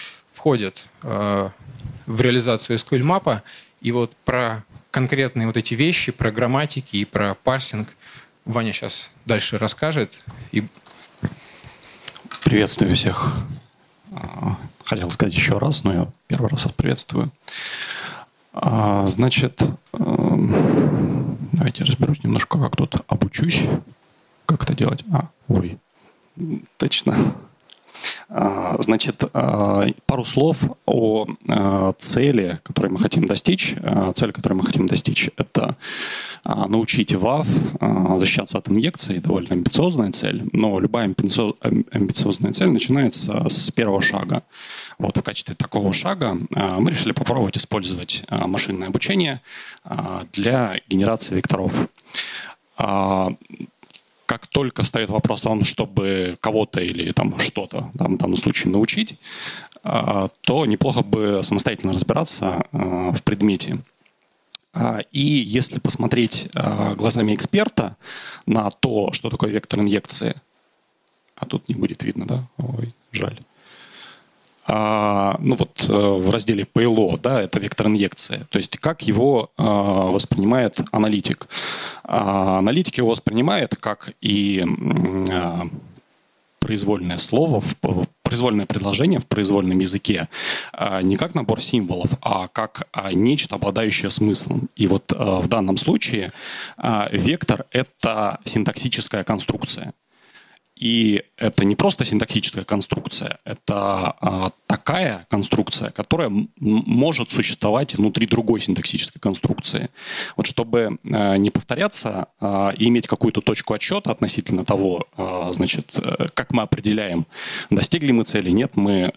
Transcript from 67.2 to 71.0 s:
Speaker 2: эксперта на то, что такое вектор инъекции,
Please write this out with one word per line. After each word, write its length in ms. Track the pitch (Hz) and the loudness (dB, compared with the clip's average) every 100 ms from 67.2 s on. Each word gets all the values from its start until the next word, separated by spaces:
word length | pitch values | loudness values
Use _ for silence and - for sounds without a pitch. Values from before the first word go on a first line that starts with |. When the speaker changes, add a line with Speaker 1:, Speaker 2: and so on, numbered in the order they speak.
| 107 104 | 2 0
Speaker 2:
эксперта 600 | - 196 214 - 110 110 - - - - - | 0 0 0 -2 -4 -6 -18 -16 -16 -8 0
на 260 | 110 104 | 0 0
то, 400 | - 131 107 98 | -2 0 2 0
что 180 | - 117 | -2 -4
такое 200 | - 107 | -2 0
вектор 320 | 104 - 101 | 0 -2 0
инъекции, 520 | 104 101 - - 113 - _ _ _ _ _ _ | 2 2 0 -2 -4 -6 _ _ _ _ _ _